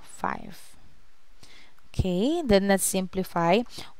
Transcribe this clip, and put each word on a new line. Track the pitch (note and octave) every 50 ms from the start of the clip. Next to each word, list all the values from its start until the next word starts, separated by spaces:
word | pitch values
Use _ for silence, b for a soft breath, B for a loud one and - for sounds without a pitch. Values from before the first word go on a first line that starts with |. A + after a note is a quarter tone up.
| -
five. | - - - - - - - - - - - - - - - - - - - - - - - - - - b b b b b b b b b - -
Okay, | - - - F#3 F3 F3+ G#3+ C#4 E4 F4
then | D#4+ A#3 G3+ G3 G3 G3
let's | G3 F#3 - -
simplify. | - F#3+ F#3 F3+ - F#3+ F3+ - - F3 E3+ E3+ F#3 A#3 B3 B B B B B B